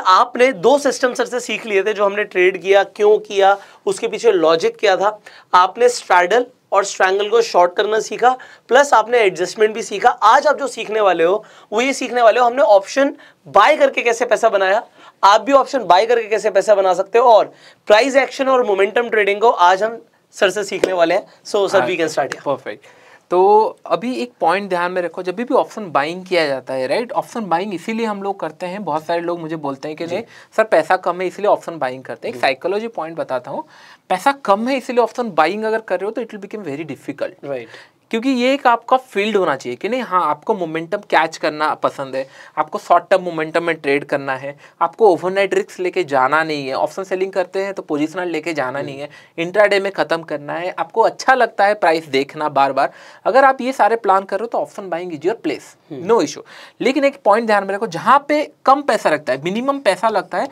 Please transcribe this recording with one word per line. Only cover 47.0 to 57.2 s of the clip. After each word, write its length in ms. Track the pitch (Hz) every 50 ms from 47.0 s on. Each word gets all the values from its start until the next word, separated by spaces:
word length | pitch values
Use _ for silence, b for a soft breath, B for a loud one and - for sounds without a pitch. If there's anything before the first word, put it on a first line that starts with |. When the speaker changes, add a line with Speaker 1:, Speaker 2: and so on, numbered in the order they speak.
| 190
Speaker 2:
सेलिंग 280 | 185 196 185 190 190
करते 300 | - 196 180 180 - 196
हैं 120 | 196 196 190
तो 80 | 190
पोजिशनल 460 | 180 - 156 143 151 151 160 190 180 175
लेके 260 | 165 156 151 170 165
जाना 240 | 147 131 127 131 139
Speaker 1:
हम्म। 120 | 147 147
Speaker 2:
नहीं 100 | 135 139
है, 80 | 143 147 b b b b b -
इंट्राडे 420 | 165 175 180 208 208 202 202 196
में 120 | 196 196
ख़त्म 300 | 196 - 151 151 170 165
करना 300 | 165 - 156 143 143 147
है, 220 | 151 160 175 185 - -
आपको 220 | 160 - - 226
अच्छा 340 | 220 - - - - - 262
लगता 300 | 254 233 220 - - 202
है 100 | 202 208
प्राइस 320 | 208 - 170 160 165 165
देखना 420 | 151 135 135 139 139 - 156 151 151
बार 240 | 143 139 135 135
बार। 200 | 135 131 147 175 B B B B B B B
अगर 200 | 175 202 262 269
आप 160 | 262 262 269
ये 120 | 233 254
सारे 240 | 262 - 220 208 233
प्लान 280 | 226 - 202 185 196 196
कर 120 | 190 202
रहे 60 | 196
हो 60 | 226 233
तो 100 | - 220
ऑप्शन 320 | 180 196 - - 202 185
बाइंग 220 | 165 165 180 180
is 80 | 165 139
your 160 | 135 185 226
place, 560 | - - 160 127 101 - - - _ _ _
Speaker 1:
हम्म। 160 | 151 131 165 190
Speaker 2:
no 120 | 233 220
issue। 220 | 160 262 - - - B B B B B B -
लेकिन 240 | 175 233 262 294 277
एक 120 | 277 269 -